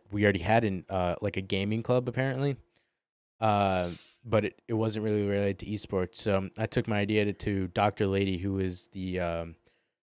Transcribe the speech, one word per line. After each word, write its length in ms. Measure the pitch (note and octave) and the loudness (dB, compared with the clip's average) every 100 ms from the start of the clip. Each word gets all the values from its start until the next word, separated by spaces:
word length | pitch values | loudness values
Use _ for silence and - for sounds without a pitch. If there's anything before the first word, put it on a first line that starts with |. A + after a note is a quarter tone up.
| _ | _
we 140 | G#2 | 2
already 160 | G#2 G2 | 2 2
had 240 | A2 A#2 | 4 4
an, 220 | G#2+ F#2 - | 4 -2 -4
uh, 260 | F#2+ F2+ - | -2 0 0
like, 160 | G#2 G2 | -4 -4
a 60 | |
gaming 420 | F#2+ F#2+ G2+ A2+ | -2 -2 0 -2
club, 240 | A2+ B2+ B2 | 0 0 0
apparently. 480 | B2 C3+ C3 C#3+ C3 _ _ _ _ _ _ _ _ | -2 -2 -2 -2 -4 _ _ _ _ _ _ _ _
Uh, 500 | A2 G2+ G2 F#2 F2 E2+ - _ A#2 | 2 4 4 2 -2 -6 -16 _ 0
but 180 | G#2+ | 2
it, 180 | G2+ - - | 2 -4 -4
it 60 | |
wasn't 320 | A2 A2 G#2+ A2 | -2 0 -2 0
really 200 | G#2 G2+ | 0 2
related 340 | G2+ G2+ G2 | 2 0 -2
to 60 | - | -6
esports. 500 | G#2 - F#2+ F2+ - | -8 -2 -2 -2 -2
So 320 | G#2+ F#2+ F#2+ - | 0 0 -2 -4
I 80 | A2 | -2
took 240 | B2+ A#2 | -2 0
my 80 | G#2 | 0
idea 240 | G2+ G#2+ | 2 2
to, 80 | G#2 | 2
to 360 | - G#2+ G2 F#2 | -2 -2 -2 0
Doctor 360 | - G2+ - G2 | 2 2 2 0
Lady, 320 | G2 G2 F2+ | 2 0 0
who 220 | G2 F#2+ | -2 -2
is 280 | F#2 F2+ - | -2 -4 -12
the, 340 | F#2+ F#2 F2+ | -8 -4 -2
um, 340 | E2+ E2+ E2+ D#2+ _ _ _ _ | -2 -4 -8 -14 _ _ _ _